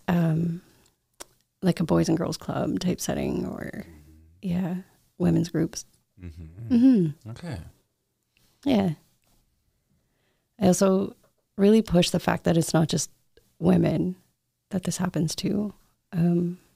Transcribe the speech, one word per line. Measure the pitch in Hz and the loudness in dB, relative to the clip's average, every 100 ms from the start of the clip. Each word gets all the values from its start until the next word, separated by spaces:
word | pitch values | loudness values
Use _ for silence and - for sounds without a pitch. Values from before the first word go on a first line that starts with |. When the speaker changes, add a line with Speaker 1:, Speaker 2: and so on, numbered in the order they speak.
| - | -2
Speaker 1:
um, | 175 165 160 170 170 - _ _ _ _ - - _ _ _ | 0 0 0 -2 -6 -14 _ _ _ _ -20 -20 _ _ _
like | 185 - | -2 0
a | |
boys | 165 170 165 | 0 2 2
and | 160 | 0
girls | 165 - | -2 -6
club | - 131 - - | -6 -4 -4 -4
type | 180 - | -4 -4
setting | - - - 180 | -4 -4 -4 -4
or, | 185 - - - | -6 -10 -12 -14
Speaker 2:
Mm-hmm. | - - - - _ _ 185 | -16 -20 -20 -20 _ _ -4
Speaker 1:
yeah, | 175 175 185 - _ _ - | -4 -4 -6 -10 _ _ -2
women's | 175 165 165 | 0 2 0
groups. | 160 156 - - _ _ _ | -2 -4 -6 -16 _ _ _
Speaker 2:
Mm-hmm. | 87 80 80 92 117 | -18 -16 -18 -14 0
Speaker 1:
Mm-hmm. | 233 262 220 160 - 107 | 4 6 6 2 -2 -14
Speaker 2:
Okay. | 120 175 95 76 - _ _ _ _ _ _ _ _ | -14 -12 -12 -12 -20 _ _ _ _ _ _ _ _
Speaker 1:
Yeah. | 285 220 190 151 _ _ _ _ _ _ _ _ _ _ _ _ _ _ _ - | 0 2 0 -4 _ _ _ _ _ _ _ _ _ _ _ _ _ _ _ 0
I | 185 | 2
also | 175 190 190 190 - _ _ _ - | 4 4 2 -2 -8 _ _ _ 2
really | 202 220 | 4 6
push | - 175 175 | 4 2 2
the | 170 | 0
fact | - 165 | -2 -2
that | 175 165 | 2 2
it's | - | 2
not | 160 160 | 0 0
just | 143 - _ _ _ _ - | -2 -6 _ _ _ _ -2
women | 165 175 165 156 180 185 _ _ _ _ _ | 2 4 4 0 -2 -6 _ _ _ _ _
that | 185 | -6
this | 180 - | -4 -4
happens | 180 - 160 | -4 -2 -2
to. | - 202 202 208 - _ _ _ | -4 -4 -4 -6 -10 _ _ _
Um, | 175 175 175 175 180 _ | 0 2 2 -2 -8 _